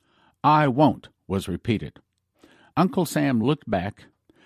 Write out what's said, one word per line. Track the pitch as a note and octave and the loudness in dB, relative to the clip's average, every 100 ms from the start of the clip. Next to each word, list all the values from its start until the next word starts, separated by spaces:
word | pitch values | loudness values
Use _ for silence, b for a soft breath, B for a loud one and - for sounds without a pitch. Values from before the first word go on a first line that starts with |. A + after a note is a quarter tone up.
| b b b b | b b b b
"I | D3 D3+ D3 | 2 4 2
won't," | A#2+ C#3+ - - _ - | 2 2 0 -10 _ -6
was | F#2+ - | -6 -4
repeated. | F2 A#2+ G#2 D2 - _ _ _ b b b b - | -6 -2 -4 -4 -16 _ _ _ b b b b -2
Uncle | F3+ F#3+ E3 | 0 0 -2
Sam | D3 C#3+ A#2 | -2 0 0
looked | A#2+ D#3 - | 0 -2 -4
back | G2 G2 - - _ _ b | -4 -4 -10 -20 _ _ b